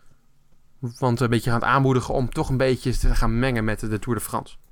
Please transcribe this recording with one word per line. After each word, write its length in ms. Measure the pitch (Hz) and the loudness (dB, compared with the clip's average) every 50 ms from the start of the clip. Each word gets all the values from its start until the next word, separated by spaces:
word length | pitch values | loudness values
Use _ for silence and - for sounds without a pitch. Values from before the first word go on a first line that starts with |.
| - - - - _ _ _ _ _ _ - - - - - - | -20 -20 -20 -20 _ _ _ _ _ _ -20 -20 -20 -20 -16 -12
Want 420 | 127 120 117 - 135 123 120 117 | -12 -10 -6 -2 0 0 2 2
een 100 | 127 113 | 2 2
beetje 200 | 120 113 - 127 | 2 0 0 0
aan 60 | 117 117 | 0 0
het 40 | - - | 2 2
aanmoedigen 460 | 127 139 135 131 127 123 - - 131 | 2 2 4 2 2 0 0 -2 -2
om 160 | 135 127 113 | -2 -2 -2
toch 180 | - 156 156 - | -4 -4 -4 -2
een 80 | 135 | 0
beetje 400 | 123 135 131 131 123 - 127 110 | 0 2 2 0 0 -2 -2 0
te 180 | - - 127 - | 2 4 4 4
gaan 240 | - 120 117 113 117 | 4 4 2 2 2
mengen 260 | 127 135 123 113 110 | 0 0 0 0 -2
met 160 | 107 104 - | -2 -2 -4
de 180 | - 107 110 101 | -4 -4 -4 -4
Tour 200 | - - 113 104 | -2 -2 -4 -4
de 60 | - | -4
France. 320 | - - 107 - - - - - - | -4 -6 -6 -6 -8 -14 -20 -20 -20